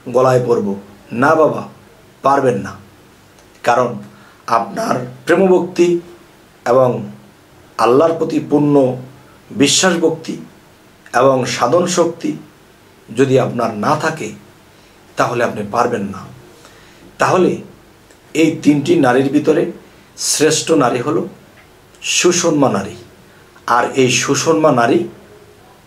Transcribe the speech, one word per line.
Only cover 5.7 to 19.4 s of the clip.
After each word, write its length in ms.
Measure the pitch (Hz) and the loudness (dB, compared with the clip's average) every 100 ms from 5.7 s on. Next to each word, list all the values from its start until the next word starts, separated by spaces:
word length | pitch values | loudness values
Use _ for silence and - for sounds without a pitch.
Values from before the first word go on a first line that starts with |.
| - 175 175 - - - - - - - | 0 0 0 -4 -18 -20 -20 -20 -8 0
এবং 360 | 127 127 107 101 - - - _ - - - | 2 2 0 -8 -14 -20 -20 _ -20 -16 -2
আল্লাহর 360 | 113 131 165 165 | 2 4 4 0
প্রতি 220 | 160 151 127 | -2 -4 0
পূর্ণ 460 | 143 147 143 131 127 - - - - - | 0 2 2 2 -2 -10 -20 -20 -20 -10
বিশ্বাস 440 | - 139 - 185 165 | 0 0 2 2 2
ভক্তি 400 | 160 156 - - - - - _ _ _ - | 0 -2 -8 -12 -14 -20 -20 _ _ _ -6
এবং 300 | 120 135 131 | 0 2 2
সাধন 420 | 123 - 123 165 180 | -2 -2 0 2 2
শক্তি 500 | - 165 - 151 151 - - - _ - _ - 117 | 0 -2 -2 -8 -8 -12 -20 -20 _ -20 _ -8 -2
যদি 220 | 135 131 | 2 2
আপনার 360 | 107 117 113 | 0 -2 -4
না 220 | 107 117 151 | -4 -2 -2
থাকে, 360 | 160 - 107 - - - - - - - - - | -2 -6 -10 -14 -20 -20 -20 -20 -20 -20 -10 -4
তাহলে 280 | 135 123 | -2 -2
আপনি 180 | 113 101 101 | -4 -4 -6
পারবেন 300 | 117 123 117 | -2 -2 -2
না। 160 | 98 92 - - - - - - - - - - | -6 -10 -16 -20 -20 -20 -20 -20 -20 -20 -20 -4
তাহলে 380 | 131 170 175 - - - - - - - - | 0 2 2 -2 -8 -20 -20 -20 -20 -20 -6
এই 220 | 151 160 - | 0 0 2
তিনটি 340 | 139 147 139 170 | 0 2 2 2
নারীর 320 | 131 123 139 | 2 2 2
ভিতরে 440 | 147 | 0